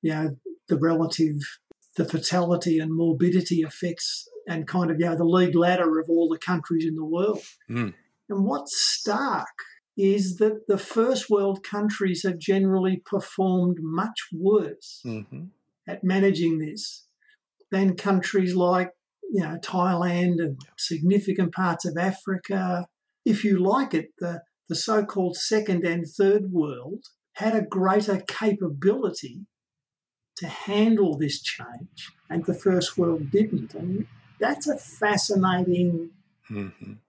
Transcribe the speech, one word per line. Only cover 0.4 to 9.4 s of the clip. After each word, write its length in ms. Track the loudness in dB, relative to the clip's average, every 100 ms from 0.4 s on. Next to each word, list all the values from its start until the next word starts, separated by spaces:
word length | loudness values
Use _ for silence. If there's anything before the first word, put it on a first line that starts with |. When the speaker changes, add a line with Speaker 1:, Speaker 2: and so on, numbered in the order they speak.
| -14 -18 _
Speaker 1:
the 80 | 0
relative, 580 | 2 2 0 2 0 0 -6 -14 _ _ _ -4
the 80 | -2
fatality 720 | -2 0 0 2 0 2 0
and 160 | 0 0
morbidity 640 | 2 2 4 2 2 0
effects 680 | 0 -4 -6 -6 -8 -8 -12 -18 -8
and 200 | -6 -2
kind 240 | 0 0
of, 80 | 2
you 60 | 0
know, 80 | 2
the 80 |
league 320 | 4 4 4 4
ladder 440 | 4 4 2 0
of 100 | 2
all 200 | 2 2
the 80 | 0
countries 480 | -2 -2 0 -2 -2
in 100 | -4
the 80 | -4
world. 360 | -2 0 -2 -8 -20 _
Speaker 2:
Mm. 240 | -4 -4 -8 _ _ _
Speaker 1:
And 160 | 0 0
what's 320 | 0 -4 -2
stark 720 | 0 -2 -2 -2 -2 -4